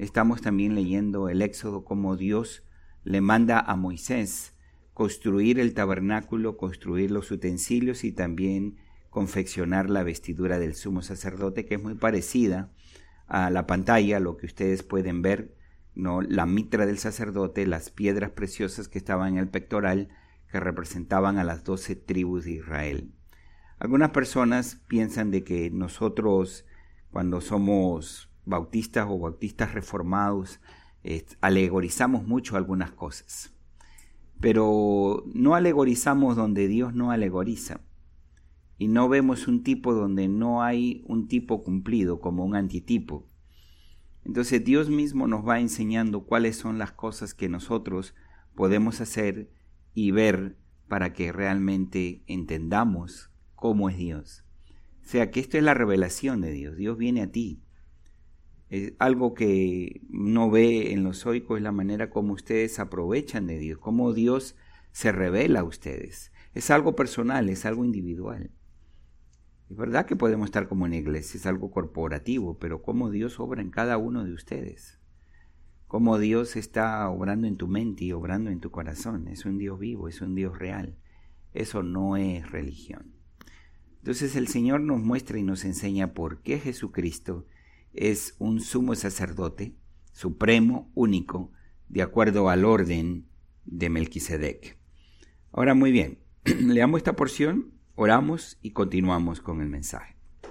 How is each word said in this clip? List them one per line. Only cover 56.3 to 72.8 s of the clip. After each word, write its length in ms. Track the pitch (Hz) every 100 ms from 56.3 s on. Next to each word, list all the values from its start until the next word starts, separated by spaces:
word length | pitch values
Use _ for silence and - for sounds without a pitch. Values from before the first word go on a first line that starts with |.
| 120
de 120 | 82
Dios. 240 | 73 71 80
Dios 200 | 104 113
viene 260 | 120 123
a 80 | 98
ti. 320 | 117 110 73 - - - - - - - - - - -
Eh, 220 | 98 98 -
algo 340 | 131 127 123
que 640 | 120 107 95 92 90 87 - -
no 400 | - 101 117 113
ve 440 | 113 117 113 107
en 100 | 101
los 240 | 95 92 120
oicos 300 | 117 - 110
es 60 |
la 100 | 107
manera 360 | 101 98 104 110
como 240 | 113 104
ustedes 460 | 98 - 110 113 -
aprovechan 720 | 95 90 85 127 147 117 90
de 100 | 80
Dios, 200 | 78 76
cómo 340 | - 117 123
Dios 420 | 113 117 131 131 - - - -
se 180 | - 113
revela 500 | 95 90 98 160 117
a 40 |
ustedes. 680 | 85 - - - - - - - -
Es 160 | 120 -
algo 240 | 147 143
personal, 540 | 147 127 - 117 135 101
es 180 | 95 107
algo 180 | 113
individual. 680 | 123 104 90 85 101 113 - - - - - - - - - _ _ _ -
Es 80 | 98
verdad 300 | 113 127 190
que 80 |
podemos 320 | 110 117 107 104
estar 220 | 107 95
como 160 | 98
una 120 | 87 82
iglesia, 400 | 73 78 76 -
es 100 | 95
algo 260 | 92 98
corporativo, 840 | - 82 80 80 73 - 127 90 78
pero 220 | 82 80